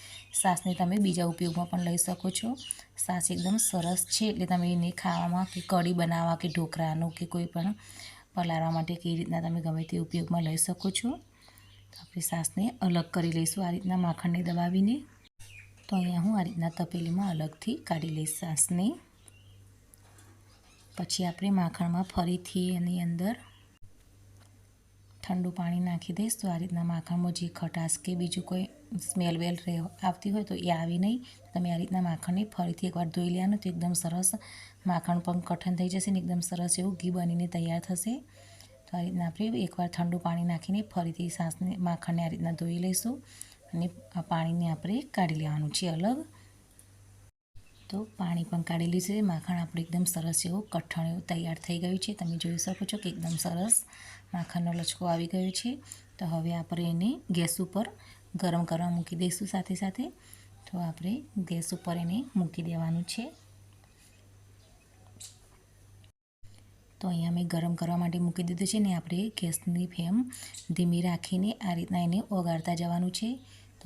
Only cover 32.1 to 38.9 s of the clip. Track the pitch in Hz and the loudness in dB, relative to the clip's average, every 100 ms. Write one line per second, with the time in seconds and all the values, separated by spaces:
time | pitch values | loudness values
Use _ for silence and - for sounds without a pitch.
32.1 | 160 - 185 214 - 175 170 185 170 170 | 0 0 0 0 0 -2 0 -2 0 -2
33.1 | 175 175 180 190 208 185 170 175 175 165 | 0 2 2 2 2 0 0 0 0 0
34.1 | 175 185 220 - - - - 185 170 - | 2 0 0 -8 -18 -20 -4 0 2 2
35.1 | 175 180 175 170 175 185 180 180 190 190 | 2 2 0 0 -2 0 2 2 0 2
36.1 | 185 175 180 - 170 175 - 185 185 180 | 2 2 0 0 -2 0 2 0 0 -2
37.1 | 180 170 170 175 170 165 170 - 180 220 | 0 0 0 0 0 0 -2 -2 -2 -2
38.1 | 269 - - - - - - - | -4 -6 -20 -20 -20 -20 -20 -8